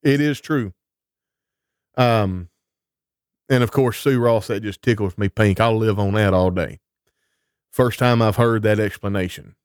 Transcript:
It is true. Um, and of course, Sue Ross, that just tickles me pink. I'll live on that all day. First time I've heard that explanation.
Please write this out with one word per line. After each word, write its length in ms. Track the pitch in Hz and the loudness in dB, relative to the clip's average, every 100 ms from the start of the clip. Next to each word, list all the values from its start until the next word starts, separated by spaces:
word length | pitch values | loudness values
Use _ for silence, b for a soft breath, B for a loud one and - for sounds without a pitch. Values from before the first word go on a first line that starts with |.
It 200 | 156 143 | 2 2
is 180 | 147 139 | 0 -2
true. 320 | - 151 107 - _ _ _ _ _ _ _ _ _ _ _ - | -4 -4 -4 -10 _ _ _ _ _ _ _ _ _ _ _ 0
Um, 500 | 123 113 101 92 87 _ _ _ _ _ _ _ _ _ _ | 2 2 0 -4 -10 _ _ _ _ _ _ _ _ _ _
and 120 | 131 | 0
of 100 | 120 | 0
course, 260 | - 127 107 | 0 -2 0
Sue 200 | - 127 | -2 0
Ross, 280 | 120 113 - | 2 0 -2
that 140 | 107 | -6
just 200 | 107 98 | -6 -6
tickles 380 | - 107 101 90 | -2 0 -2 -2
me 100 | 101 | -6
pink. 320 | - 107 95 | 2 2 4
I'll 160 | 113 110 | 2 2
live 220 | 110 101 | 0 0
on 160 | 101 | -2
that 180 | 104 104 | 0 2
all 180 | 92 92 | 4 2
day. 300 | 90 76 - _ _ _ _ _ _ _ _ _ | 0 -6 -8 _ _ _ _ _ _ _ _ _
First 280 | - 123 - | -2 -2 0
time 240 | 123 120 | 0 2
I've 140 | 113 104 | 2 2
heard 260 | 120 113 | 2 2
that 180 | 107 107 | 0 0
explanation. 760 | 104 - 101 101 92 - - _ | -2 -6 -6 -4 -6 -8 -20 _